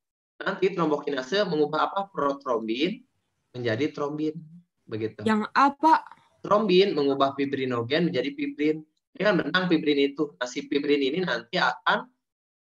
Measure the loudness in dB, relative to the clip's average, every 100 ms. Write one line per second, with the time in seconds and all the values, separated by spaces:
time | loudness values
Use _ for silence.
0 | _ _ _ -10 -6 -2 -2 0 0 0
1 | -2 -4 -2 0 0 0 0 0 -2 -4
2 | -6 -4 -4 -2 -4 -4 -2 -2 -2 -4
3 | _ _ _ _ _ -6 -2 0 -2 -2
4 | -6 -4 -4 -6 -12 -20 _ _ -12 -6
5 | -6 -4 0 0 0 2 2 4 4 4
6 | 0 -20 _ _ 0 2 4 4 4 2
7 | 0 2 2 0 -4 -2 -2 -2 0 0
8 | 2 0 -4 -4 -6 -2 -2 -2 -6 _
9 | _ -2 2 2 0 0 2 2 2 2
10 | 2 0 -6 -6 -8 -8 -4 -2 2 2
11 | 0 -2 -2 -4 -4 0 0 0 0 -2
12 | -2 _ _ _ _ _ _